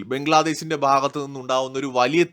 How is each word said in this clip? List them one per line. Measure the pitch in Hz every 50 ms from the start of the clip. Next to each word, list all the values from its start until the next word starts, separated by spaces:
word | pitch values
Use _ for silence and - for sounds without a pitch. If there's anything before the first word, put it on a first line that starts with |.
| 98 101
ബംഗ്ലാദേശിന്റെ | 127 135 143 151 160 156 156 160 156 156 165 160 156
ഭാഗത്തു | 147 139 135 139 139 135 139 - 151
നിന്നുണ്ടാവുന്ന | 143 139 139 135 127 127 131 131 131 131 131 135
ഒരു | 139 139 127 123
വലിയ | 123 127 147 170 170 165